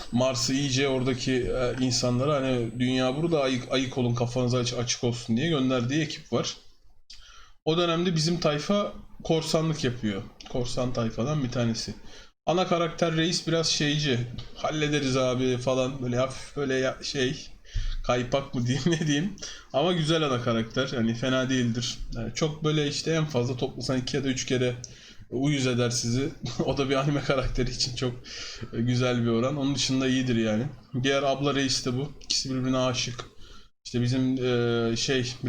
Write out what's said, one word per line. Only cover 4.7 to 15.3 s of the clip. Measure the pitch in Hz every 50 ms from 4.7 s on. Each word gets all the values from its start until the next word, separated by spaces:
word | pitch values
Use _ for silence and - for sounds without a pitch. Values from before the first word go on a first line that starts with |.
| -
açık | 123 120 123 - - -
olsun." | 120 117 120 - - 113
diye | 120 151 170
gönderdiği | 160 131 131 131 131 127 120 123 143 160
ekip | 151 151 - - - -
var. | 117 135 170 - - - - - - - - - - - - - - - - - - - - - - - -
O | 156 160 175
dönemde | 175 170 165 170 175 185 165
bizim | 156 151 165 175 165
tayfa | - 156 147 147 - - 202 202 202 - - - - - - - -
korsanlık | - 160 160 156 156 - 160 160 160 156 - -
yapıyor. | 123 110 - - 107 98 95 - - - - - -
Korsan | - 127 120 - - 135 127 127
tayfadan | 123 120 117 110 - - 117 143 156 151 127
bir | 120
tanesi. | - 127 117 117 113 117 - 101 104 - - - - - - - _ _ -
Ana | 156 160 185 180
karakter | 175 180 170 170 160 160 - 175 170 160
reis | 160 160 185 165 - -
biraz | 160 165 165 160
şeyci. | - - - 160 147 143 147 151 143 120 117 123 - - - - - -
"Hallederiz | - - 131 156 156 151 147 147 147 139 131 127
abi." | 131 127 127